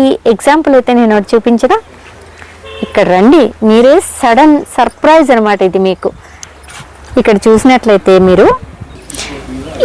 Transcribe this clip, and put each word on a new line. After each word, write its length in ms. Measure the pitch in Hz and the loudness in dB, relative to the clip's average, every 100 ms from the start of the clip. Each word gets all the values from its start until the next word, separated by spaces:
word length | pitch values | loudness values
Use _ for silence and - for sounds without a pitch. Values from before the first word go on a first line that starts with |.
| 269 - 240 | 0 0 -2
ఎగ్జాంపుల్ 420 | 202 277 302 294 262 | -2 0 0 2 0
అయితే 140 | 247 240 | 0 0
నేను 120 | 226 214 | 2 0
ఒకటి 120 | 196 | 0
చూపించనా? 440 | 226 233 233 254 427 - - - - - - - - - - - | -2 0 -2 0 -2 -6 -20 -20 -20 -20 -20 -20 -20 -18 -12 -6
ఇక్కడ 180 | - 180 185 | -2 0 2
రండి, 260 | 220 330 220 - 220 | 4 4 2 -2 0
మీరే 240 | 226 254 330 - - | 2 4 2 0 -4
సడన్ 360 | 240 233 311 294 - - | 0 2 2 2 -2 -4
సర్ప్రైజ్ 520 | 233 - 294 320 285 | -4 -2 2 2 2
అనమాట 260 | 233 208 202 190 | 0 0 -2 -2
ఇది 120 | 190 190 | -2 -4
మీకు. 220 | 180 - - - - - - - - - - - 262 | -4 -8 -10 -20 -20 -20 -20 -20 -20 -20 -20 -8 -2
ఇక్కడ 160 | 226 202 226 | 0 0 2
చూసినట్లయితే 680 | 220 262 254 220 196 190 185 185 | 2 2 0 2 0 2 2 4
మీరు 200 | 180 320 508 - - - - - - - 277 - 262 - - | 4 2 0 -6 -20 -20 -20 -18 -16 -14 -14 -14 -14 -12 -2